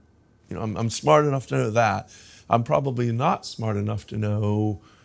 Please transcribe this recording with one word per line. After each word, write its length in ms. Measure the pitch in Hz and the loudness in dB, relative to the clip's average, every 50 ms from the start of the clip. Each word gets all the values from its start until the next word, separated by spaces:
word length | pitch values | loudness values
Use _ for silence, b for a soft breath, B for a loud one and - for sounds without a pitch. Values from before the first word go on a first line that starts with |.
| _ _ _ _ _ _ _ _ _ - | _ _ _ _ _ _ _ _ _ -12
You 60 | - | -8
know, 60 | 82 | -6
I'm, 140 | 110 110 90 | -6 -4 -4
I'm 140 | - 117 110 | -2 -2 -4
smart 360 | - - - 147 156 151 151 | -4 -2 2 4 6 6 6
enough 200 | 143 139 135 - | 4 0 -2 -4
to 80 | - 135 | -2 -2
know 160 | 135 123 110 | 0 0 2
that. 400 | 107 120 113 104 98 101 - B B B B B B B B - | 2 2 4 4 2 -2 -6 B B B B B B B B 0
I'm 140 | 117 117 117 | 0 2 2
probably 480 | - 147 147 135 135 123 120 120 120 | 2 0 0 0 0 -2 0 0 0
not 340 | 117 117 143 180 - - - | 0 0 0 0 0 -2 -4
smart 300 | - - - 113 110 101 | -10 -8 -4 -4 -2 -2
enough 280 | 101 101 107 107 104 - - | 0 -2 -2 -4 -6 -8 -8
to 80 | - 110 | -6 -4
know 600 | 107 104 104 107 104 104 104 107 107 107 98 b b b b b b | -2 -2 0 0 0 0 0 0 0 -2 -2 b b b b b b